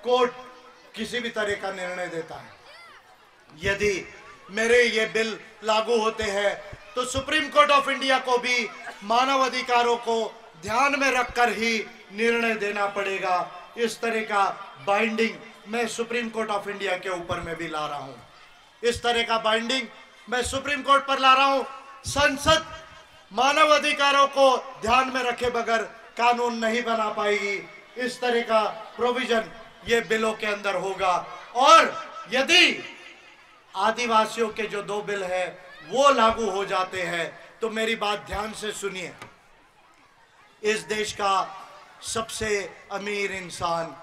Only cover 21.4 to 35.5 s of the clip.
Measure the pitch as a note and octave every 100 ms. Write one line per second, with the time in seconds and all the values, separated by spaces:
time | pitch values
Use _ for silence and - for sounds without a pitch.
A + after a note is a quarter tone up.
21.4 | C#4 C#4 A3+ - - - - C4+ C#4+ C4+
22.4 | D#4 D#4+ D#4+ - - - - - - G3
23.4 | C4 D4 D4+ D4 D4 C#4+ C#4+ C4+ C4+ C4+
24.4 | C4+ B3 - - G#3 B3 C4 B3+ B3 A#3+
25.4 | A#3+ A#3 A3+ A3+ G#3 - - - A#3+ A#3+
26.4 | A#3+ A#3 A3+ A3+ A#3 A3 G#3+ G#3+ G#3 G#3
27.4 | G3+ G3 E3+ - - A3+ B3 - B3 A#3
28.4 | A#3 A3 G#3 - - - A#3+ B3 - A3+
29.4 | A3 - - - F3+ A#3 E3+ A3 A3 G#3+
30.4 | G#3+ G3+ G3+ F3+ F#3+ F3+ F#3+ F3 - -
31.4 | - A#3 C#4 E4 B3+ - - - - A#3+
32.4 | C4+ F4 D#4 A#3 - - - - - -
33.4 | - - _ F#3+ G#3 A3 A#3+ A3 G#3+ A#3
34.4 | A3 G#3+ G#3 G3+ G3+ G#3 G3+ G3+ F3+ F#3
35.4 | F3+